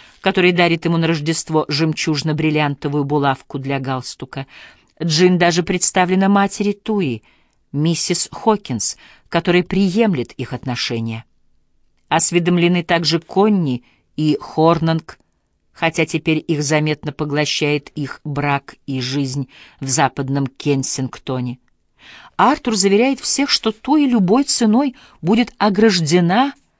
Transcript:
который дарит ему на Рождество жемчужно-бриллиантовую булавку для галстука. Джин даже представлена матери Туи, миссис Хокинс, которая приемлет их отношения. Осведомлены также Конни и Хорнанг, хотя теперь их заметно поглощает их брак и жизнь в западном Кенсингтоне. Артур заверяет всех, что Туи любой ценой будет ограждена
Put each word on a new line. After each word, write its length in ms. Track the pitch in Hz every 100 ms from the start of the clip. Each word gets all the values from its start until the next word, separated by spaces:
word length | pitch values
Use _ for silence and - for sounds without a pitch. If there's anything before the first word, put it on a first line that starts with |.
| - _
который 320 | 190 190 180
дарит 320 | 180 175 165
ему 140 | 165 165
на 100 | 165
Рождество 580 | 165 147 160 - 156 -
жемчужно-бриллиантовую 1300 | 147 160 - - 147 160 151 156 151 147 143 147 147
булавку 560 | 139 147 139 131 - 139
для 220 | 135 139
галстука. 680 | 131 127 - - - 139 131 - - - _ -
Джин 340 | 165 156 180 180
даже 280 | 175 170
представлена 640 | 175 180 - 190 180 185 190
матери 420 | 202 196 - 202
Туи, 540 | 202 - 208 156 113 - _ _ _ _
миссис 560 | 143 160 160 - 175 -
Хокинс, 680 | - 220 208 - 160 - - - _ _
которая 360 | - - 180
приемлет 680 | 175 190 196 196 220 147 120
их 180 | - 123
отношения. 720 | 123 131 120 - 117 113 113 - _ _ _ _ _ _ _ -
Осведомлены 760 | 156 - 170 175 175 170 180
также 340 | 170 170 170 165
Конни 640 | - 190 214 202 151 123 - _ _
и 240 | - 151 151
Хорнанг, 760 | - - 160 160 165 160 - - _ _ _ _ _ -
хотя 300 | 165 165 156
теперь 360 | 160 160 156 -
их 140 | 151
заметно 500 | 143 151 151 147 151
поглощает 800 | - 151 147 147 - 147 147 -
их 300 | - 139 -
брак 520 | 151 143 143 143 - - -
и 140 | 131
жизнь 460 | 127 143 135 139 131 - - -
в 100 | 135
западном 580 | 131 135 - 135 139 135
Кенсингтоне. 1120 | - 151 135 131 - 131 - - 127 123 123 _ _ _ _ - - - -
Артур 380 | 208 294 240
заверяет 460 | 214 196 202 262 269
всех, 300 | - - 277
что 220 | - 226
Туи 340 | - - 302 277
любой 380 | 233 180 240
ценой 520 | 285 - 226 220 285 - - _
будет 320 | 156 226 240 -
ограждена 960 | 214 202 220 180 151 175 170 202 277 - _